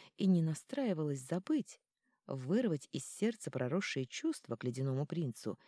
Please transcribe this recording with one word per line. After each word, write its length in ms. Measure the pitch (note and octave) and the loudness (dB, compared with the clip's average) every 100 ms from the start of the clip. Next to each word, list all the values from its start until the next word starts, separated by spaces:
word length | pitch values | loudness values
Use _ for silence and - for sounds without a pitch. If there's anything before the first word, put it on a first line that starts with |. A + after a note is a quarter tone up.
| - - | -20 0
и 100 | F#3+ | 6
не 140 | F3 | 6
настраивалась 800 | D#3+ D#3 - - B3+ D#3+ D3+ C#3 | 4 0 -4 -2 0 0 0 -2
забыть, 580 | C3 F3 - D#4 - - _ _ _ _ - | -2 -4 2 0 0 -10 _ _ _ _ -8
вырвать 640 | C#3 B2+ G#3 A#3+ D3+ - | -6 0 2 2 0 -2
из 140 | C3 - | -6 -6
сердца 460 | - G#3+ A3+ - | -2 -2 -2 -6
проросшие 540 | C3 B2 E3+ - C#3 C3 | -2 0 0 0 -2 -4
чувства 500 | - D#4+ D4+ - A#2 | -2 -2 -2 -4 -4
к 80 | |
ледяному 420 | B2+ A#2+ C3+ C3 D3 | -2 -2 0 0 0
принцу 540 | E3 C#3 - A2 - | 0 -2 -4 -6 -8